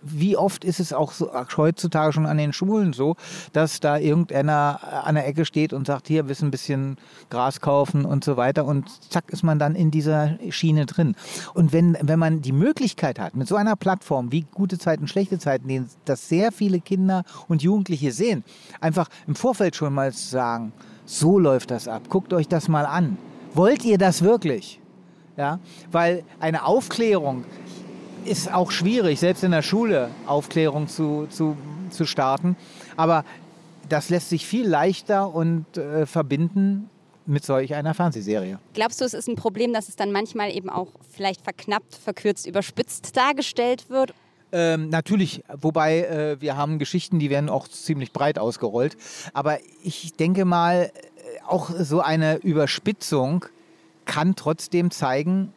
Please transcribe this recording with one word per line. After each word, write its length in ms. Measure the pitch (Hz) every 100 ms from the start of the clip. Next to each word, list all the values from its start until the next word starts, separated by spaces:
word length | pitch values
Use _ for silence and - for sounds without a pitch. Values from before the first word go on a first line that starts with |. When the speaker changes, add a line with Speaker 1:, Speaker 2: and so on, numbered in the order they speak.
| 147
Speaker 1:
wie 280 | 151 180 202
oft 280 | 190 196
ist 140 | 180 170
es 140 | 170
auch 180 | 139 151
so, 180 | - 160 127 123 -
heutzutage 560 | 156 165 175 165 156
schon 140 | 147 156
an 120 | 151
den 140 | 151
Schulen 400 | 143 185 220 196
so, 240 | 123 139 165 - - -
dass 280 | - 156 -
da 180 | 151 147
irgendeiner 800 | 151 151 170 139 143 151 147 143 - 147
an 120 | - 151
der 100 | 139
Ecke 180 | 143
steht 280 | 160 - 156
und 120 | 131
sagt, 220 | 139 139 -
"Hier, 220 | 156 143
willst 140 | 135
du 40 | 151
ein 60 |
bisschen 440 | 135 - 139 135 135 - - -
Gras 320 | 120 127 131
kaufen?" 440 | - 143 139 147
und 180 | 139 143
so 140 | 143 131
weiter. 300 | 120 139 127
Und 180 | 143 135 - -
zack, 140 | 175 -
ist 120 | -
man 160 | 165 151
dann 160 | 147
in 160 | 165 160
dieser 480 | 156 151 156 151 160 220
Schiene 360 | - 165 151 143
drin. 300 | - 160 104 - - -
Und 180 | - 165
wenn, 260 | 160 175 165
wenn 200 | 147 160
man 200 | 160 160
die 120 | 131
Möglichkeit 680 | 135 220 311 247 - 147 120
hat, 160 | 92
mit 140 | 117 135
so 80 | 208
einer 180 | 208
Plattform 560 | 208 196 185 - 139 120
wie 160 | 143 151
Gute 240 | - 196 180
Zeiten, 300 | - 156 143
schlechte 320 | - 196 190
Zeiten, 260 | 147 135 131
den, 220 | 131 123 -
das 240 | - 135 -
sehr 240 | 165 220
viele 260 | 220 208 185
Kinder 460 | - 190 190 185 175 - -
und 160 | 160
Jugendliche 480 | 156 214 185 160 139
sehen, 320 | 113 226 175 - - - -
einfach 280 | 160 160 160 - -
im 80 |
Vorfeld 400 | 147 247 240 190
schon 180 | - 151
mal 200 | 139 135
zu 160 | 123 -
sagen, 440 | 127 123 117 110 - - -
"So 360 | - - 151 196
läuft 320 | 160 131 -
das 160 | 120 120
ab, 140 | 113 -
guckt 220 | 185 185
euch 140 | 180 151
das 220 | 170 -
mal 180 | 156 147
an. 320 | 160 160 95 - - -
Wollt 300 | 147 190 285
ihr 140 | 240 202
das 240 | 190 170
wirklich?" 560 | 175 233 165 117 - - - - - - - -
Ja? 220 | 143 170 - - -
Weil 320 | 170 170 175 165 -
eine 260 | 160 160
Aufklärung 760 | 135 220 262 - 226 196 143 127 120 - - - - - - -
ist 280 | - 208 180
auch 200 | 185 180
schwierig, 480 | - 170 247 190 147
selbst 240 | 175 185
in 80 | 185
der 100 | 165
Schule 480 | 147 208 233 165 120 120 -
Aufklärung 640 | 143 143 165 156 143 147
zu, 400 | - 156 151 151
zu, 260 | - 160 147 143 151 185
zu 160 | - 160
starten. 500 | - 131 135 170 180 - - - -
Aber 280 | 160 160 143 - - - - - -
das 200 | 151 -
lässt 220 | 175 -
sich 140 | 165
viel 220 | - 220 226
leichter 680 | 156 165 185 - 202 196
und, 440 | 160 165 165 156 -
äh, 300 | 147 151 151
verbinden 840 | 170 143 143 165 196 196 196 208 _ _ _
mit 200 | - 143
solch 320 | - 135 131 147
einer 180 | 151
Fernsehserie. 640 | 156 175 117 101 107 92 98 _
Speaker 2:
Glaubst 260 | - 226 226
du, 40 |
es 100 | 254
ist 140 | 226 240
ein 80 | 233
Problem, 360 | 233 196 240
dass 160 | 226 208
es 60 |
dann 160 | - 202
manchmal 400 | 196 175 233 208
eben 180 | 190 190
auch 180 | - 185 - -
vielleicht 340 | - 196 185
verknappt, 520 | - - - 202 -
verkürzt, 540 | - - 202 208 202 -
überspitzt 680 | 180 196 - 240 - - -
dargestellt 760 | 262 277 269 - 240 247 -
wird? 220 | 262 262 - _ _ _
Speaker 1:
Ähm, 380 | 180 170 160 156
natürlich, 560 | 165 156 202 185 - - 139
wobei, 400 | 160 160 156 160
äh, 400 | 175 156 151 143
wir 160 | 143 139
haben 240 | 143 156
Geschichten, 400 | - 180 - 170
die 100 | 147
werden 180 | 139 147
auch 200 | 131 -
ziemlich 440 | - - 151 127
breit 280 | - 143 151
ausgerollt. 560 | 110 117 117 110 139 - - - -
Aber 240 | 131 143 151 - -
ich 300 | 185 - 165
denke 300 | - 165 185
mal, 460 | 185 175 170 180 175
äh, 0 | - - - - 117 -
auch 240 | 180 165 175
so 220 | 156 156
eine 380 | 147 160 156 156
Überspitzung 1040 | 196 151 143 - - 202 - 147 127 175 - _ _ _ _ _
kann 300 | - - 165
trotzdem 560 | 190 - 160 - 175 175
zeigen 640 | - 139 131 151 190 190